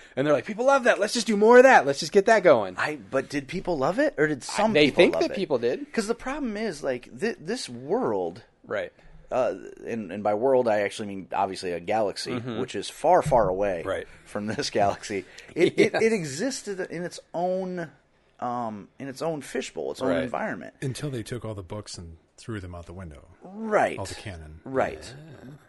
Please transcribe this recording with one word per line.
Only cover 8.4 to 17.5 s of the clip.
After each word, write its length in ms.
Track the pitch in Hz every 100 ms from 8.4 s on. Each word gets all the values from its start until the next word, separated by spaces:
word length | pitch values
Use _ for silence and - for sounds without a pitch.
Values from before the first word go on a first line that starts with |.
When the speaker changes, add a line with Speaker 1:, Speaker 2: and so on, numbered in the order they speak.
| - _ -
Speaker 1:
Right. 260 | 107 87 _ - - -
Speaker 2:
uh, 240 | 123 117 95 55 - 64
and, 240 | 113 98
and 120 | 101
by 100 | 104
world 320 | 104 131 127 120
I 140 | 107
actually 280 | 101 - 104
mean 200 | 98 90
obviously 400 | - 98 92 95
a 60 | 85
galaxy, 520 | 85 107 101 - -
Speaker 1:
Mm-hmm. 260 | 123 120 113
Speaker 2:
which 140 | 123
is 140 | 104 87
far, 320 | - 147 175
far 260 | 147 127 98
away 340 | 92 101 87
Speaker 1:
Right. 240 | 85 87 - -
Speaker 2:
from 220 | - 107 104
this 240 | 107 135
galaxy. 540 | 113 101 92 - 101 90 -
Speaker 1:
<laughs> 160 | -
Speaker 2:
It, 240 | - 170 -
it, 140 | 214
Speaker 1:
Yes. 100 | 180
Speaker 2:
it 100 | 226
existed 680 | 220 156 135 247 - - 185 -
in 140 | 160
its 160 | 175 - -
own, 560 | 160 180